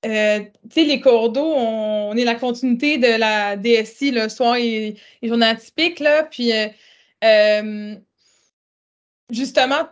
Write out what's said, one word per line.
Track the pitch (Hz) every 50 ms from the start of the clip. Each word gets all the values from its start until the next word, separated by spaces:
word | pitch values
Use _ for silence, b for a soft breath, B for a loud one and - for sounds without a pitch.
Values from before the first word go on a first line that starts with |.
| -
euh, | 226 220 214 214 214 208 208
tu | 208 208 _ _ _ -
sais, | - 311 330
les | 294 285 254
cours | - 269 240 226 220 233
d'eau, | 220 269 294 320 320
on, | 277 240 226 220 220 214 214 214 214 208 208
on | 214
est | 233 247
la | 240 233
continuité | 233 - 247 240 240 - 262 240 233 285 294 302 277
de | 240 240 226 220
la | 226 220 214 208 208 202 202
D | 202 196 233 233
S | 220 214 220 - -
I, | 277 277
le | 254 233 220 220
soir | 220 - 254 233 240
et, | 247 240 233 226 220 220 214 214 B B B B B -
et | 226
journée | 226 233 233
atypique, | 226 226 226 - - _ - - 349 349 -
là. | 294 302 294 302 311
Puis, | 311 - - 247 233 226
euh, | 220 214 214 214 b b b b b b b b _ -
euh, | 226 214 214 214 214 214 214 214 214 214 208 208 208 214 190 190 _ _ _ _ _ _ _ _ _ _ _ _ _ _ _ _ _ _ _ _ _ _ _ _ _
justement, | 240 220 269 262 - - 262 254 277 262 190 -